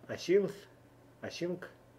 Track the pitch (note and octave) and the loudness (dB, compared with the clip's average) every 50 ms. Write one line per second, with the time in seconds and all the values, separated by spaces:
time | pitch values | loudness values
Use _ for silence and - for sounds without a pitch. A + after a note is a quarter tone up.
0 | - - A2+ - - - F3+ G3+ G3 E3+ - - - - - - - - - - | -10 -8 -8 -6 2 6 6 6 6 4 -2 -8 -14 -20 -20 -20 -20 -20 -20 -20
1 | - - - - - G2 - - E3+ F3 F3+ F3 - - - - - - - | -20 -20 -16 -12 -10 -10 -6 -4 -4 -4 -4 -4 -8 -12 -14 -20 -20 -20 -20